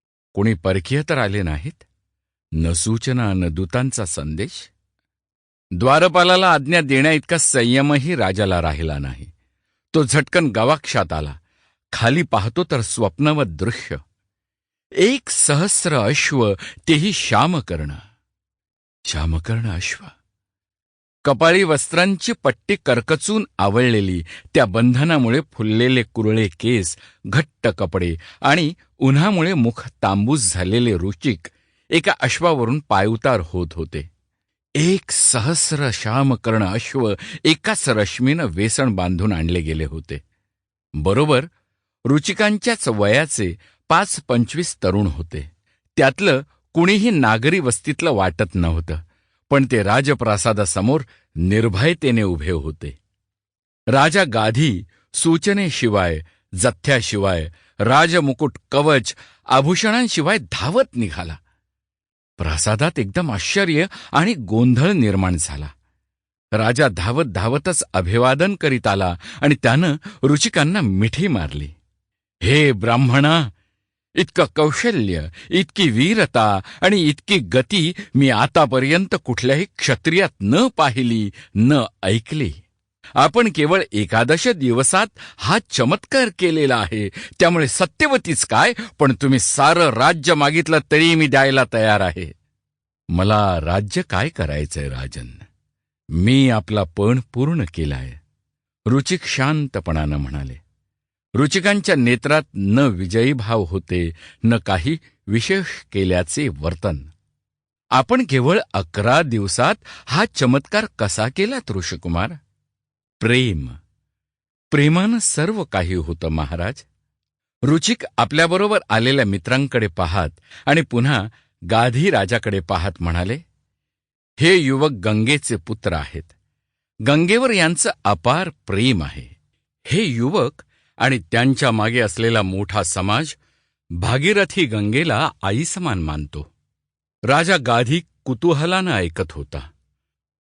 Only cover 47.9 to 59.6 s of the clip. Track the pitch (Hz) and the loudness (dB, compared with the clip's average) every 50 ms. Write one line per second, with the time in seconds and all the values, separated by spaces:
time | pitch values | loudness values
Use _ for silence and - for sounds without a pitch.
47.9 | 147 - - 170 131 98 95 92 80 - 107 85 - 92 85 82 82 82 82 85 | -6 -2 -2 0 0 2 0 0 0 -2 -4 -4 -2 -2 0 0 0 -2 -4 -6
48.9 | 80 80 - _ _ _ _ _ _ _ _ - 143 139 135 113 127 110 98 - | -8 -10 -10 _ _ _ _ _ _ _ _ 0 2 2 2 2 0 0 2 2
49.9 | 117 131 139 143 139 - 120 110 104 101 - 117 110 104 101 - - 98 98 117 | 0 0 2 0 -2 0 0 0 0 0 0 0 0 0 -2 -2 -2 -2 0 0
50.9 | 139 160 127 - _ _ _ _ - 80 85 92 101 110 113 117 92 95 120 165 | 0 0 -2 -8 _ _ _ _ -6 -2 0 2 2 2 2 0 0 0 0 0
51.9 | 175 170 - 131 120 113 107 95 87 76 73 90 90 78 69 78 76 - - 73 | 0 0 0 0 2 2 0 0 -2 -4 -4 -4 -4 -4 -4 -8 -10 -12 -12 -16
52.9 | 69 - _ _ _ _ _ _ _ _ _ _ _ _ _ _ _ _ - - | -16 -16 _ _ _ _ _ _ _ _ _ _ _ _ _ _ _ _ -4 0
53.9 | 123 135 143 165 151 202 185 139 107 110 107 110 113 127 160 143 101 87 80 - | 2 4 4 4 4 2 0 2 0 0 0 0 2 2 2 0 0 -2 -6 -12
54.9 | _ _ _ _ - - - 165 165 160 - 202 202 202 196 165 - - 127 113 | _ _ _ _ -6 -2 0 2 2 2 2 0 0 0 0 -2 -2 -2 0 2
55.9 | 104 101 90 87 80 78 80 - _ _ _ _ - 92 113 127 - _ - 143 | 2 2 2 0 -2 -4 -6 -12 _ _ _ _ -6 -2 0 0 -2 _ -2 0
56.9 | 139 123 - - 107 101 98 98 92 85 76 78 - _ _ _ _ - 104 117 | 0 0 0 -2 -4 -2 0 0 0 -2 -4 -6 -10 _ _ _ _ -2 0 4
57.9 | 131 147 165 170 170 180 147 139 127 - 151 131 - - _ - - 139 143 156 | 4 4 4 4 2 2 0 0 0 -2 -2 -4 -4 -6 _ -2 0 2 4 4
58.9 | 147 131 110 - - - - - _ _ _ - 131 135 | 4 2 2 -2 -8 -12 -16 -20 _ _ _ 2 2 4